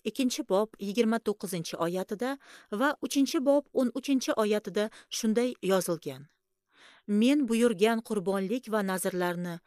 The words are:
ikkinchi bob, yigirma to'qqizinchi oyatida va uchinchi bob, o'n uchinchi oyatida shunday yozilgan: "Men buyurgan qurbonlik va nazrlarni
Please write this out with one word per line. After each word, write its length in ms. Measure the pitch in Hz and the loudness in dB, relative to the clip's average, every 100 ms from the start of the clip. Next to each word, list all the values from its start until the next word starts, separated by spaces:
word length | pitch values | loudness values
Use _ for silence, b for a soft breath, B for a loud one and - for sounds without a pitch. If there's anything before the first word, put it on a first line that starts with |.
ikkinchi 380 | 220 - 254 - | -6 0 -2 -2
bob, 320 | - 190 214 - | 0 0 0 -4
yigirma 420 | 202 202 226 226 | -4 0 2 0
to'qqizinchi 580 | - 202 180 175 - - | -2 -6 -6 -6 -6 -4
oyatida 600 | 170 185 - 202 247 277 B B B | -2 -4 -6 -6 -6 -6 B B B
va 220 | 208 285 - | -2 -2 -2
uchinchi 420 | 269 277 269 339 | -2 0 2 2
bob, 280 | 262 285 - | 4 2 2
o'n 220 | 254 247 | 0 0
uchinchi 400 | - - 262 - | -2 0 0 0
oyatida 580 | 226 214 208 196 208 214 B B | 0 2 0 -2 -2 -4 B B
shunday 480 | - 220 226 247 - | -4 0 2 0 -2
yozilgan: 640 | 180 190 180 160 147 131 143 _ _ _ _ b b b - | 0 2 2 -4 -6 -12 -16 _ _ _ _ b b b -2
"Men 380 | 208 247 294 233 | 4 4 4 2
buyurgan 500 | 226 240 180 214 226 | 2 2 4 2 2
qurbonlik 640 | - 208 180 196 190 247 214 | -2 -4 -2 -2 -2 -4 -4
va 140 | 214 | -2
nazrlarni 720 | 190 185 190 180 175 175 175 175 | -2 -2 -2 -2 -2 -2 -6 -10